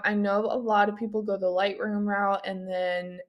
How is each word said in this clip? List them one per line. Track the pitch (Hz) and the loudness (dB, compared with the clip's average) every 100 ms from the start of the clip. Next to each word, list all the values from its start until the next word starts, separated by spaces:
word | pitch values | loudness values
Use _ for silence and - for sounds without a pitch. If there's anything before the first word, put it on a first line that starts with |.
I | - | 0
know | 208 202 202 | 2 2 2
a | 220 254 | 2 -2
lot | 233 208 208 | 2 4 4
of | 208 | 2
people | 226 214 | -4 -4
go | 208 196 | -2 0
the | 185 | 0
Lightroom | 180 202 190 214 208 | 2 0 0 -2 -2
route | 208 202 202 196 190 | 0 2 2 0 -2
and | 190 185 | -6 -4
then | 185 180 180 180 180 | -2 0 -2 -6 -12